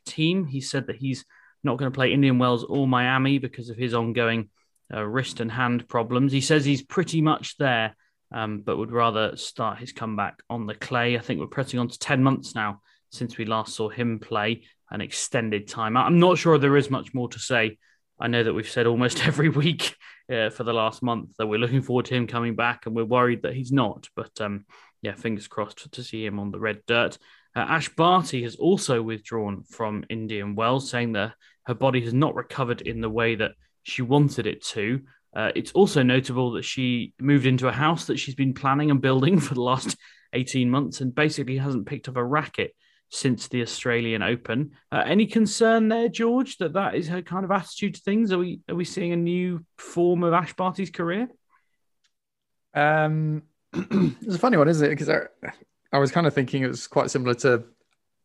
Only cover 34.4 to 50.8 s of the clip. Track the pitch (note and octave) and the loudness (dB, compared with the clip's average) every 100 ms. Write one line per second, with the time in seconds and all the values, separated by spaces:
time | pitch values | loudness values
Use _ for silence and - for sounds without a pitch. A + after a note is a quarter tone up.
34.4 | G#2 - - A2+ G#2 C3+ - _ _ - | -4 -6 -8 -4 -2 -4 -6 _ _ -2
35.4 | A2 - - - G3 D3 B2+ C3 C3 B2 | 0 0 0 4 4 6 4 4 0 -2
36.4 | B2 G#2 - - B2+ A#2+ - - C3+ C#3+ | -2 -4 -6 -4 -2 -2 -6 -4 2 4
37.4 | C3 B2+ B2+ A2+ D#3 E3 - - - C3 | 4 2 2 2 0 0 -2 -4 -4 -2
38.4 | C3+ B2+ C3+ C#3 D3+ C#3 C3 C3 C#3+ F#3+ | -2 0 0 2 2 4 4 4 4 4
39.4 | C#3 B2 B2 B2+ - - - _ _ B2+ | 2 0 0 0 -2 -8 -12 _ _ -4
40.4 | B2+ C3 B2 C3 C3+ - C3 B2+ D3+ D3+ | -2 0 2 2 0 -4 -4 0 0 0
41.4 | C3 C3+ C#3 B2+ G2+ C3+ B2+ B2+ A#2+ D3+ | -4 -2 -2 -4 -4 -8 -6 -4 0 0
42.4 | C#3+ - F#2 - _ _ _ - C3+ A2+ | -2 -4 -6 -8 _ _ _ -2 0 0
43.4 | - B2 A#2 - B2+ A#2 A#2 A2 F#2+ A#2+ | -2 -4 -4 -4 -2 0 0 0 0 -2
44.4 | - A#2 D3 - _ - A#2+ F#3+ A3+ A3+ | -2 -4 -4 -8 _ -2 2 2 4 2
45.4 | G#3 - A3+ A3+ A3 A3+ A#3 D#3+ A#3 B3 | 2 4 4 4 4 2 0 0 0 2
46.4 | B3+ - E3+ F3+ G3 A2 E3 F3+ E3+ F3+ | 0 -4 -2 0 0 -2 -2 -6 -4 -6
47.4 | F#3 G3 - - G3+ - G3 G#3+ A3 F#3 | 0 -2 -2 -6 -6 -4 -2 0 2 0
48.4 | F3+ - - F3 E3+ - F3 E3+ E3+ F3+ | -2 -6 -6 -4 -4 -4 -2 0 0 0
49.4 | F3+ F3 - - - F3 F3 F3 E3+ E3+ | -2 -4 -10 -20 -8 2 2 4 4 2
50.4 | D#3+ - F#3 F3+ | 0 -2 -4 -2